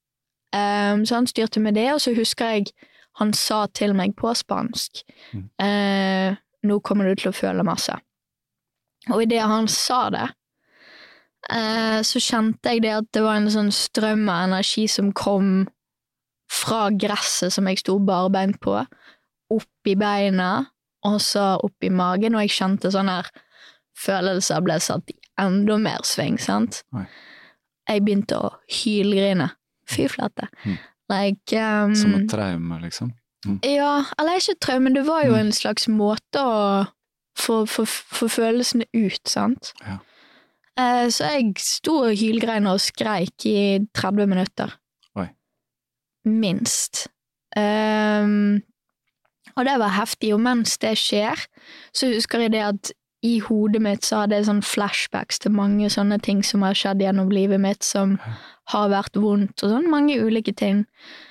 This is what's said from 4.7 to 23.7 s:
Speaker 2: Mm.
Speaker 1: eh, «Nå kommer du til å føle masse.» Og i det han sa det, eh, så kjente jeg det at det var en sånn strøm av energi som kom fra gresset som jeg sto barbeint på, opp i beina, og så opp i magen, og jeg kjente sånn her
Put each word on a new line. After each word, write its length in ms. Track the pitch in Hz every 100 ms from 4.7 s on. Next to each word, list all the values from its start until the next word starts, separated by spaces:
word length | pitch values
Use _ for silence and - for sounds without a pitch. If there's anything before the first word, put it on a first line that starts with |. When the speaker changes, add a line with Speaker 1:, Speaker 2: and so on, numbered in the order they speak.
| - - - - _ -
Speaker 2:
Mm. 180 | 101 95 -
Speaker 1:
eh, 760 | 202 202 202 196 190 190 190 202 _ _
«Nå 160 | 208 202
kommer 220 | - 208
du 100 | 190
til 160 | 190 190
å 40 |
føle 280 | - 190 185
masse.» 280 | 170 170 - - _ _ _ _ _ _ _ _ _ _ -
Og 120 | 214
i 40 | 226
det 140 | 233
han 260 | 214 220 220
sa 420 | - - 254 220
det, 200 | 190 240 - _ _ _ _ - - - - _ _ -
eh, 500 | 226 220 226 220 220
så 160 | 220 254
kjente 420 | - 233 220 220
jeg 180 | 240 233
det 80 | 226
at 200 | 214 220
det 100 | 214
var 140 | 220 214
en 100 | 208
sånn 220 | 214 208
strøm 560 | 202 - - 214 214 208
av 200 | 170 185
energi 380 | 190 208 - 214
som 240 | - 202
kom 560 | 202 - 202 196 190 190 _ _ _ _ _ _ _ _
fra 400 | - - 220 202
gresset 600 | 208 202 208 - - 180
som 140 | 196 190
jeg 120 | 190
sto 200 | - 196
barbeint 640 | 196 180 185 196 196 202
på, 260 | - 202 262 - - _ _ _ _
opp 360 | 220 - _ 208
i 80 |
beina, 720 | 196 208 202 202 185 180 214 269 _ _ _
og 160 | 202 208
så 380 | - 208 196 185
opp 200 | 202 -
i 60 | 190
magen, 460 | 185 180 185 220
og 60 | 226
jeg 80 | 208
kjente 400 | - 190 196 185
sånn 160 | 196 196
her 180 | 180 - - _ _ -